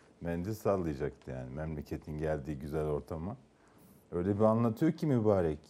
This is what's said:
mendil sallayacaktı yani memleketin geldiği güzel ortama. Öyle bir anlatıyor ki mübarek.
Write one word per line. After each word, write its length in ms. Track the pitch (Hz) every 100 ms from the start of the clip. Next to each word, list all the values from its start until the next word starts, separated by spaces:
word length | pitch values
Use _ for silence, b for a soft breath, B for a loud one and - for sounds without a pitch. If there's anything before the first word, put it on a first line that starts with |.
| b -
mendil 340 | 85 87 90
sallayacaktı 760 | 107 110 98 82 69 71 - -
yani 200 | 64 64
memleketin 640 | 69 80 76 73 76 - 76
geldiği 400 | 78 78 71 71
güzel 280 | 76 78 76
ortama. 500 | 73 - 80 90 - - b b b b b -
Öyle 240 | 85 92 101
bir 60 |
anlatıyor 480 | 110 113 117 110 160
ki 140 | 160 156
mübarek. 520 | 123 107 98 82 73